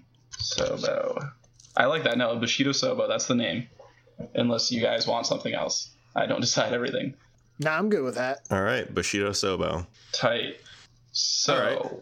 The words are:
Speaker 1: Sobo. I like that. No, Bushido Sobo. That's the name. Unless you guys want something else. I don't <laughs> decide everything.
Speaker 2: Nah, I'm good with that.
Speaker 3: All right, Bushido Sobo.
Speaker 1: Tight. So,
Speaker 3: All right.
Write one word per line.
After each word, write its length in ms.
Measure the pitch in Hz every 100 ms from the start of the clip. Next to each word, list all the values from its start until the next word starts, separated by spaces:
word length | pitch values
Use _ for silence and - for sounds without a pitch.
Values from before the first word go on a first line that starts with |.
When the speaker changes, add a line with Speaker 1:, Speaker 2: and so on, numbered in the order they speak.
| - _ _ -
Speaker 1:
Sobo. 960 | - - - - - - - - 139 - _ - - -
I 100 | 123
like 180 | 160
that. 160 | 127 120
No, 160 | 117 117
Bushido 340 | 120 - 139
Sobo. 360 | 135 127 117 110
That's 180 | 113 -
the 80 |
name. 340 | 120 - 104 - - - - _ - - -
Unless 360 | 120 113 -
you 80 | 120
guys 280 | 117 117 113
want 180 | 117 117
something 280 | - 117 110
else. 340 | - - - - _ -
I 120 | 110
don't 120 | -
<laughs> 0 |
decide 300 | 139 - 110
everything. 420 | 120 123 123 139 - _ _ _ -
Speaker 2:
Nah, 180 | 147 160
I'm 100 | 208
good 140 | 202
with 100 | 131 120
that. 260 | 127 139 -
Speaker 3:
All 100 | 98
right, 320 | 101 123 -
Bushido 380 | 90 - 104 101
Sobo. 560 | 95 98 90 82 80 87 - -
Speaker 1:
Tight. 460 | - 117 117 - - - - - _ _
So, 420 | - - - - 110
Speaker 3:
All 60 |
right. 300 | 107 - - -